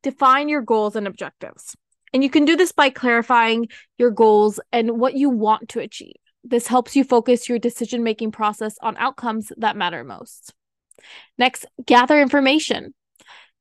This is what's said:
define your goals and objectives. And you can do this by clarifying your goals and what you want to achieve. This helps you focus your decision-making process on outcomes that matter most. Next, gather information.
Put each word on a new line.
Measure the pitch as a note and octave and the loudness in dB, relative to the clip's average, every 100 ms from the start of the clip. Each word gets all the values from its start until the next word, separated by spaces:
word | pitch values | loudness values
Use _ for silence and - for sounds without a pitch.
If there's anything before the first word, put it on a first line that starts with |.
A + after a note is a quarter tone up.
define | C4+ C4+ C4 C4+ D4 | -10 0 2 2 0
your | D4+ | -4
goals | A3 A3+ G#3 G#3+ | 0 0 0 -4
and | G3+ | -8
objectives. | - E3 - - - - - _ _ _ | -10 -14 -14 -18 -18 -20 -20 _ _ _
And | B3+ | -2
you | C4+ | 2
can | D4+ D4 | 2 2
do | D#4+ | 2
this | F4 | 2
by | - C#4 | 2 0
clarifying | C4+ B3+ A#3 A3+ A#3+ A3+ A3+ A#3 - _ - | 0 0 0 2 2 2 0 -4 -12 _ -2
your | A#3+ | 0
goals | G3+ A3 G#3 G#3+ G3+ - | 4 4 6 2 -2 -4
and | A#3+ A3+ A#3 | -2 -2 0
what | B3+ C4+ | -2 0
you | C#4+ | 0
want | A#3 G#3+ G#3+ A3+ | 0 0 -2 -4
to | A#3 | -10
achieve. | A3 - - - _ _ | -10 -12 -20 -20 _ _
This | B3 A#3+ - | -4 -4 0
helps | B3+ B3 C#4 | -2 0 0
you | |
focus | C4+ A#3+ A#3 B3 - | 2 2 2 0 0
your | A#3+ | -4
decision-making | A#3+ - A3+ A#3+ A#3 A3 A3 | -4 -6 -6 -4 -4 -4 -6
process | G#3+ G#3+ G#3 G#3+ - | -4 -4 -4 -10 -8
on | A3+ - | -8 -4
outcomes | B3+ C4 A#3+ A3 G#3 G#3+ | -6 -6 -6 -8 -10 -6
that | A3 G#3 | -6 -4
matter | F3 E3 | -6 -6
most. | B2+ G2 B3 - - _ _ _ _ _ - - - - | -12 -16 -18 -20 -20 _ _ _ _ _ -20 -20 -16 -2
Next, | B3+ - - - | -2 -2 -12 -10
gather | B3 A#3+ B3+ D4+ | 4 4 6 4
information. | C4+ C#4+ C4 D#4 - - - - _ _ _ - _ _ | 4 2 2 2 -2 -6 -8 -20 _ _ _ -20 _ _